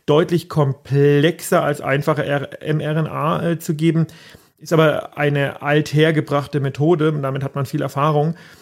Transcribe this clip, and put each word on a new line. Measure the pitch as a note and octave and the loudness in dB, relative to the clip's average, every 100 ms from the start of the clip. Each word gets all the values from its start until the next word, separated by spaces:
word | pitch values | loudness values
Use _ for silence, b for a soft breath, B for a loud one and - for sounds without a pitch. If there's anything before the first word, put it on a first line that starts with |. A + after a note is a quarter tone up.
| - | 0
deutlich | D3 - E3+ - | 2 2 -2 -2
komplexer | D#3+ C3+ B2+ - C#3 C#3+ C#3+ D#3 E3+ - F3 | 0 0 -2 -2 2 4 4 2 0 0 0
als | D3 D3 | 0 -4
einfache | - C#3 D3 D3 C#3 | -2 -2 0 -2 -2
R-, | C#3+ - - | -4 -4 -10
M | - D#3 | -4 -2
R | C#3+ D#3 | -2 -2
N | D#3 | -2
A, | C3+ D3+ F3 E3+ | -2 -2 -2 -2
äh, | E3 | -4
zu | - | -4
geben. | D3 E3 D#3 D#3 B B B B _ | 0 0 2 -2 B B B B _
Ist | D3+ | -2
aber | E3 D#3 - - - | 2 2 0 -6 -4
eine | D3 C#3+ C#3 - | -2 0 -2 -4
althergebrachte | C#3+ D3 D3+ D3 D#3 D3+ D3 C#3+ C#3 D3 | 0 0 2 2 4 2 0 -2 -2 -4
Methode | C3+ C3 D3+ F3 D#3 | -4 0 2 2 2
und | D3 | 0
damit | C3+ C3+ | -4 -4
hat | C3+ | -6
man | C#3 C3+ | -4 -4
viel | D3+ | -4
Erfahrung. | C3+ C#3 D3+ D3 D#3 E3 B B | -4 -2 0 2 0 -4 B B